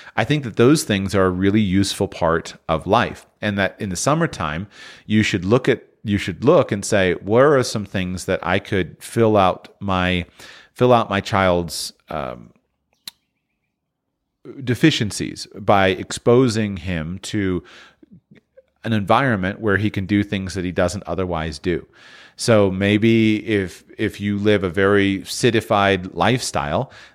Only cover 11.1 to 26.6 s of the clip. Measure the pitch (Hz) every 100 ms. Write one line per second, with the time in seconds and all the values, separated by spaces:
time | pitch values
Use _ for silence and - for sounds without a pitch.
11.1 | 98 - 101 95 87 85 - - - -
12.1 | 78 65 60 57 _ _ _ _ _ -
13.1 | - _ _ _ _ _ _ _ _ _
14.1 | _ _ _ 139 139 123 120 160 - 104
15.1 | - 65 - - - 101 101 95 95 -
16.1 | - 123 123 131 107 104 95 92 85 78
17.1 | 92 - 107 95 90 - - - _ _
18.1 | - _ _ _ _ _ _ 110 110 98
19.1 | 113 135 104 92 104 110 98 107 104 95
20.1 | 101 101 101 95 98 90 87 90 98 -
21.1 | 87 92 82 80 76 92 82 - _ -
22.1 | - - - - 107 98 95 101 104 113
23.1 | 113 110 107 101 104 92 - - - 107
24.1 | - 101 101 104 104 92 87 98 104 98
25.1 | 98 - - 123 110 - 104 98 95 92
26.1 | 82 92 123 - -